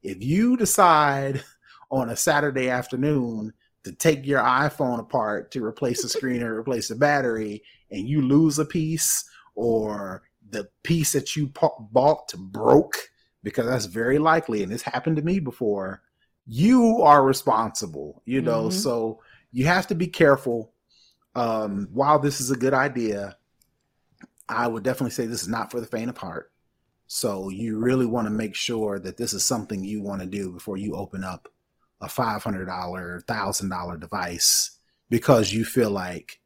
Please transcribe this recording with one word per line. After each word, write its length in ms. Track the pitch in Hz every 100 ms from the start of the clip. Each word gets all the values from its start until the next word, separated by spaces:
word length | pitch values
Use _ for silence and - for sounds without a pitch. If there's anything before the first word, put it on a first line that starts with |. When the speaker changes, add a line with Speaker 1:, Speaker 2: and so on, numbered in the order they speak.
Speaker 1:
If 200 | 95 92
you 340 | 117 175 240 254
decide 840 | 202 - 185 156 147 139 135 135 - _ _
<laughs> 240 | - -
on 200 | 135 117
a 60 | 113
Saturday 520 | - 147 139 131 127
afternoon 880 | 127 - 123 143 147 120 110 107 - _ _
to 80 | -
take 340 | - 165 143 135
your 140 | 139
iPhone 580 | 123 127 147 - 135 117
apart 520 | 107 131 107 104 -
to 120 | 131
replace 380 | 110 110 131 120
the 60 | 120
screen 340 | - 131 123
or 160 | 117 110
replace 300 | 117 120 -
the 80 | 113
battery, 680 | 143 143 127 110 107 104 _ _ _
and 180 | 104 110
you 120 | 151
lose 380 | 131 143 160 147
a 60 | 151
piece, 580 | 175 156 160 - - - - _
or 720 | - 117 113 107 104 98 - _ _ 107
the 180 | 107 - _
piece 300 | - 165 147
that 240 | 143 - 156
you 120 | 143
po-, 400 | - 160 - 107
bought 420 | 120 139 151 - 90
broke, 600 | 95 95 - 143 - - - _ _ _
because 220 | 107 - 117
that's 200 | 127 104
very 320 | 101 117 143
likely, 440 | 160 165 - 117
and 80 | 196
this 100 | 107
happened 340 | - 185 - 156
to 60 |
me 160 | 156 190
before, 600 | 139 - 117 101 95 98 _ _ _ _ -
you 540 | 113 196 254 233 226
are 220 | 156 147
responsible, 1000 | 135 131 - 110 110 - 98 71 73 -
you 160 | - 131
know? 280 | 120 113 87
Speaker 2:
Mm-hmm. 20 |
Speaker 1:
So 500 | 92 139 117 113 107 _ - _
you 140 | 123 143
have 200 | 180 -
to 60 | 170
be 100 | 175
careful. 680 | - 151 135 135 117 110 _ _ _ _ _ _
Um, 540 | 123 117 113 107 101 101
while 260 | 113 139 151
this 200 | 143 139
is 100 | 127
a 40 | 135
good 180 | 131
idea, 640 | 135 139 123 110 101 101 - _ _ _ _ _ _ _ _ - _ -
I 200 | 117 120
would 160 | 113
definitely 260 | 101 127 123
say 160 | - 113
this 160 | 117
is 60 | 165
not 220 | 113 107
for 100 | 123
the 60 | 113
faint 240 | 117 117
of 60 | 120
heart. 360 | 92 82 - _ _ _ _ _ _
So 400 | - 117 98 98
you 300 | 95 113 110
really 280 | 120 131 120
wanna 240 | 120 107
make 240 | 107 110
sure 440 | - - 117 107 98
that 160 | 92 90
this 160 | 117
is 120 | 101
something 400 | - 120 98 101
you 180 | 95 107
wanna 240 | 101 98 92
do 260 | 101 92
before 240 | 90 - 95
you 180 | 104
open 300 | - 98 95
up 240 | 95 90 - _ _ _ _ _
a 80 | -
five 340 | - 117 107
hundred 240 | 120 95 92
dollar, 560 | 90 87 92 87 90 -
thousand 440 | 110 101 98 98
dollar 260 | 92 90 85
device 760 | 85 101 90 87 - - - _ _ _ _
because 440 | 117 - 123 104
you 120 | 107
feel 260 | 110 131 110
like 500 | 101 90 87 - -